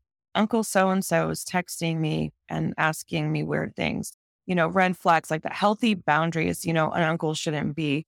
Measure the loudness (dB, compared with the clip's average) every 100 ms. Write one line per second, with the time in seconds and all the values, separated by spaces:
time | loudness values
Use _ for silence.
0 | _ _ _ -2 0 0 0 2 4 2
1 | 2 0 0 -2 -4 -4 -4 -4 -4 -2
2 | 0 0 -4 -6 -8 -4 -4 0 -2 -2
3 | -4 -4 -2 -2 -2 -2 -4 -4 -4 -4
4 | -8 -14 _ _ -4 0 2 4 2 2
5 | 2 2 2 -4 -4 0 2 2 2 0
6 | 2 2 2 0 0 -2 0 2 2 2
7 | 0 0 -2 -2 -2 -2 -4 -2 -2 -2